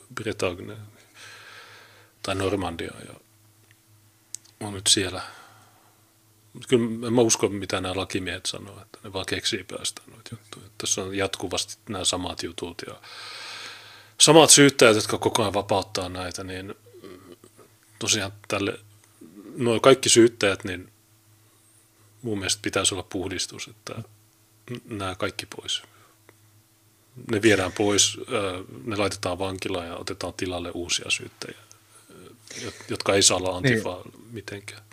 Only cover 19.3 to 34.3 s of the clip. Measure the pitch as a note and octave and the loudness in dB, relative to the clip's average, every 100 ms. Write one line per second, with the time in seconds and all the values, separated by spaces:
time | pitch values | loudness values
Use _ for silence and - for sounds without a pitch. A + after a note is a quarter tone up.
19.3 | F#2+ - - A#2+ A2 C3 C3 A2+ A#2 A#2 | -20 -14 -2 0 6 8 8 8 8 8
20.3 | - G2 F#2+ G2 F2+ F#2 _ _ _ _ | 6 0 0 -4 -8 -10 _ _ _ _
21.3 | _ _ _ _ _ _ _ _ _ A#2 | _ _ _ _ _ _ _ _ _ -4
22.3 | G2+ F#2 - G#2 G2+ F#2+ F#2+ - G2 F#2 | -4 -4 -4 -2 0 0 0 -6 -6 -4
23.3 | - - G#2 - - - - A2 - _ | -6 -8 -10 -14 -16 -16 -14 -14 -18 _
24.3 | _ _ _ - B2 - G#2 F#2+ F#2 G2 | _ _ _ -14 -14 -10 -8 -8 -4 -6
25.3 | - - - - - - - - _ _ | -6 -12 -12 -6 -6 -8 -20 -20 _ _
26.3 | - _ _ _ _ _ _ _ B2+ - | -20 _ _ _ _ _ _ _ -14 -4
27.3 | G#2 A2 G2 F#2 - G2+ G2+ - G#2+ - | 4 6 6 2 2 2 4 4 0 -6
28.3 | A#2+ G2 F2+ F#2+ B2+ C3 G#2 G2 - F#2 | -4 -2 -6 -10 -12 -6 0 0 0 -4
29.3 | F2+ F#2+ F#2+ - F#2 E2+ - - F#2+ F2+ | -2 -4 -4 -4 -6 -6 -10 -10 -8 -8
30.3 | - F#2+ F2+ F2 F2 F2 - - - - | -6 -6 -4 -6 -6 -4 -4 -2 -4 -6
31.3 | - - - - - _ - - - - | -14 -14 -16 -20 -20 _ -20 -20 -20 -20
32.3 | - - - A2+ - - G#2 - G2+ F#2+ | -20 -18 -12 -12 -12 -10 -6 0 2 4
33.3 | F#2 F#2 F2+ B2+ A2+ F#2+ F#2 - - A2 | 2 -2 0 0 0 -2 -8 -14 -20 -16